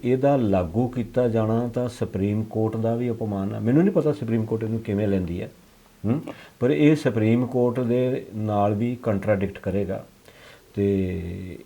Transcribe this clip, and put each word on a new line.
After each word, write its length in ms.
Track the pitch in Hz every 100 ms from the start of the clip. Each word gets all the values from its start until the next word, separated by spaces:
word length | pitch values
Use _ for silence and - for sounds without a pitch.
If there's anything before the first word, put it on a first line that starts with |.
ਇਹਦਾ 320 | 123 127 139 139
ਲਾਗੂ 520 | 107 95 85 98 123
ਕੀਤਾ 400 | 120 113 123 123
ਜਾਣਾ 400 | 110 110 113 120
ਤਾਂ 220 | 123 123
ਸੁਪਰੀਮ 540 | - 120 95 101 107
ਕੋਰਟ 320 | 107 110 110 113
ਦਾ 200 | 113 117
ਵੀ 140 | 123
ਅਪਮਾਨ 460 | 113 107 101 98 107
ਹੈ। 40 |
ਮੈਨੂੰ 240 | 107 143
ਨਹੀਂ 100 | 196
ਪਤਾ 200 | 185 151
ਸੁਪਰੀਮ 320 | 147 113 113 110
ਕੋਰਟ 180 | 110
ਇਹਨੂੰ 160 | 110 113
ਕਿਵੇਂ 280 | 110 101 104
ਲੈਂਦੀ 340 | 95 87 87
ਹੈ, 100 | 110 - - _ _ _ 101
ਹਮ? 160 | 143 - - - -
ਪਰ 100 | 120
ਇਹ 260 | 151 147 151
ਸੁਪਰੀਮ 500 | 131 113 110 117 120
ਕੋਰਟ 340 | 127 120 120
ਦੇ 460 | 117 123 127 131 - 110
ਨਾਲ 380 | 107 104 104
ਵੀ 240 | 104 120 120
ਕੰਟਰਾਡਿਕਟ 540 | 117 101 101 98 98 -
ਕਰੇਗਾ 480 | 98 95 90 - - _ - - - - - -
ਤੇ 840 | 101 98 92 90 87 92 92 82